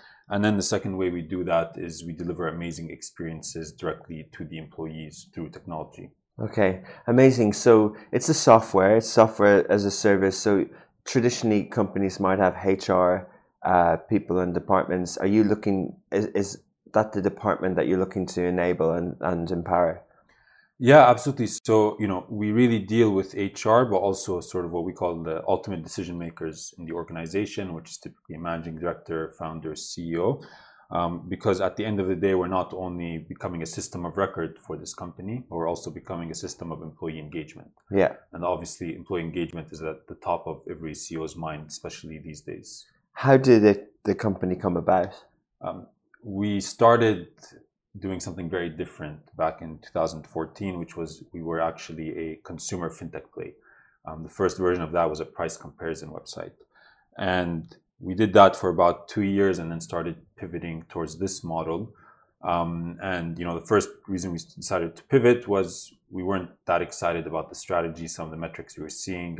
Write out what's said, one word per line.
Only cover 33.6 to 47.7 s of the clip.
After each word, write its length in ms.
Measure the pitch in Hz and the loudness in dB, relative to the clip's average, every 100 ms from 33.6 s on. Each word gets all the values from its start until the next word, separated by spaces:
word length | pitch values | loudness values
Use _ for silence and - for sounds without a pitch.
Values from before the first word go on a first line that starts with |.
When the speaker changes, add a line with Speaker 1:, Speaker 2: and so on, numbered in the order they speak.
Speaker 1:
a 40 | 80 | -8
system 380 | - - 90 | -10 -10 -8
of 120 | 87 80 | -8 -2
record 420 | 98 - 80 - | -2 -2 -8 -8
for 180 | - 76 | -14 -12
this 160 | 80 | -12
company, 520 | - 87 80 95 120 127 | -14 -14 -14 -10 -10 -10
but 80 | 87 | -6
we're 120 | 82 | -4
also 200 | 85 - | -6 -8
becoming 440 | 76 - 87 82 | -14 -12 -10 -10
a 20 | |
system 380 | 82 90 - 85 | -10 -12 -12 -12
of 100 | 80 | -12
employee 380 | 82 - 82 80 | -14 -12 -10 -10
engagement. 500 | 76 80 78 - 82 _ - | -12 -12 -12 -16 -20 _ -4
Speaker 2:
Yeah. 240 | 98 90 - _ | 2 2 0 _
Speaker 1:
And 120 | 85 | -6
obviously, 520 | 87 87 85 - 87 - | -4 -4 -6 -10 -10 -10
employee 260 | 82 90 | -6 -6
engagement 460 | 82 82 82 85 76 | -4 -6 -6 -8 -14
is 100 | 76 | -12
at 260 | 80 78 - | -10 -10 -14
the 80 | - | -12
top 320 | - 87 - | -6 -6 -6
of 140 | 78 - | -12 -12
every 260 | 82 80 | -12 -12
C 200 | 76 - | -12 -10
E 40 | 82 | -8
O's 180 | 78 80 | -10 -10
mind, 300 | 80 76 76 | -12 -12 -14
especially 500 | - 82 - 80 78 | -14 -14 -14 -16 -16
these 220 | 78 73 | -16 -16
days. 460 | - 85 - - - _ _ | -14 -16 -16 -20 -20 _ _
Speaker 2:
How 240 | - 135 135 | -2 4 6
did 260 | 131 113 | 8 8
it, 280 | 104 101 - _ | 8 6 -2 _
the 140 | - 95 | -4 -2
company 400 | 110 98 92 92 | -2 -2 -4 -2
come 200 | 98 87 | -2 -2
about? 380 | 82 92 92 - _ _ _ _ | 2 2 2 -6 _ _ _ _
Speaker 1:
Um, 260 | 90 92 - _ _ _ | -12 -12 -16 _ _ _
we 360 | 104 95 104 101 | -10 -4 -2 -2
started 680 | 95 - 117 117 113 98 85 _ - - _ | -4 6 8 8 6 2 -4 _ -20 -20 _